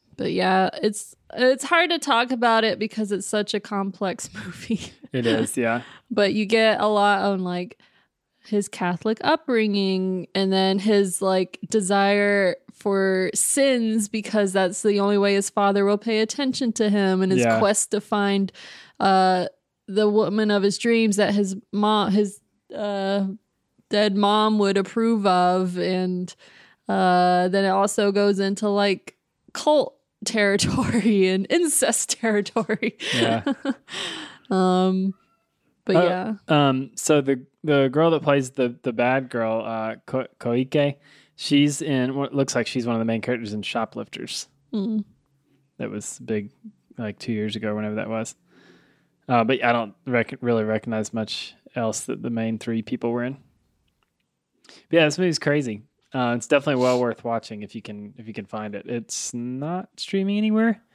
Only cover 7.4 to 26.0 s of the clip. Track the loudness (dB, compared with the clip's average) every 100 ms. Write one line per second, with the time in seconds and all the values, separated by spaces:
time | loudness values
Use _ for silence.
7.4 | -4 -6 -8 -14 _ _ _ _ _ _
8.4 | -4 -4 -4 -4 -4 -2 -4 -2 0 -2
9.4 | 0 0 2 0 0 0 -2 -4 -4 -2
10.4 | 0 2 2 2 2 2 2 0 0 0
11.4 | -2 -8 -2 -2 2 2 4 4 2 2
12.4 | 2 -2 -10 -8 -2 0 2 2 0 -2
13.4 | -2 2 2 2 0 -2 -2 -6 -2 0
14.4 | 0 2 0 0 0 2 2 2 2 2
15.4 | 0 0 2 2 2 0 0 -2 -2 -2
16.4 | -4 -2 -4 0 2 2 2 2 2 4
17.4 | 4 4 2 2 0 -4 -2 -2 0 0
18.4 | -2 -6 -20 -20 -20 -2 2 4 4 2
19.4 | -2 _ _ _ -6 0 2 2 2 0
20.4 | 2 2 2 0 2 2 2 2 2 2
21.4 | 0 -4 -8 -2 2 2 2 2 0 -4
22.4 | _ _ _ -8 -6 -4 -2 -2 -2 -6
23.4 | _ _ _ _ -4 0 2 2 2 4
24.4 | 2 2 2 2 -2 0 0 2 2 4
25.4 | 4 2 0 -2 -2 -2